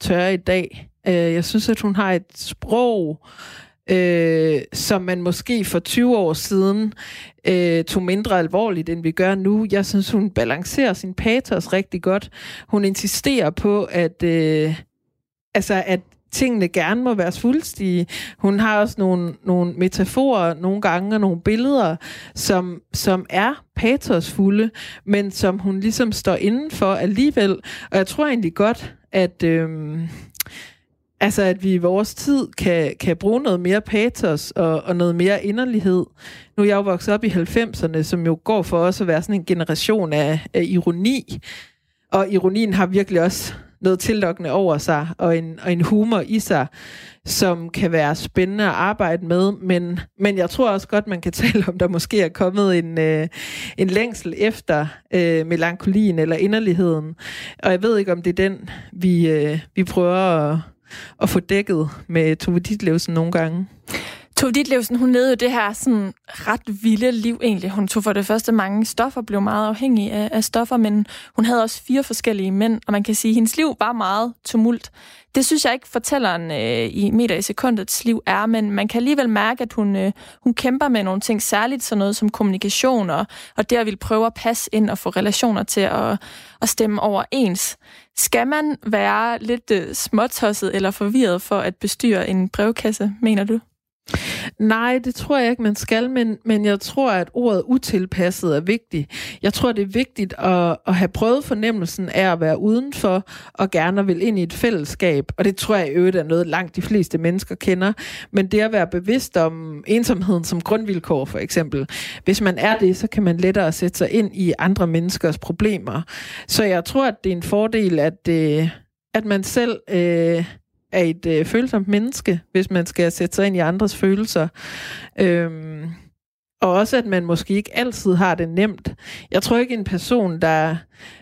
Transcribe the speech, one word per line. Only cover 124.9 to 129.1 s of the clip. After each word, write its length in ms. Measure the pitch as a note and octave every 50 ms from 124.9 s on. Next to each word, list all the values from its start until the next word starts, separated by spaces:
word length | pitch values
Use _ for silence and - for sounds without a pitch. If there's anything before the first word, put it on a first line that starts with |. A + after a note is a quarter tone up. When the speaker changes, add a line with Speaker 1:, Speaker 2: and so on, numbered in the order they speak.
| - - - - - -
Speaker 1:
Øhm, 640 | F#3+ F#3 F3 E3+ E3+ E3 E3 D#3+ D#3 D#3 D#3 D3+ D3+ E3 E3 - - - _ _ _ _ _ _ _ _ _ - -
og 100 | F#3 F3
også, 240 | F#3+ G#3+ G#3+ -
at 100 | B3+ A#3
man 180 | G#3+ F#3+ F3+ F3
måske 300 | E3+ E3+ E3 - - G3
ikke 220 | G3+ G#3 - -
altid 380 | - - B3+ G#3 - - G3 F3+
har 200 | E3+ G3 F#3 E3+
det 140 | F3 E3+ E3
nemt. 460 | E3 F3 G3+ G#3+ G3 - - - - - - -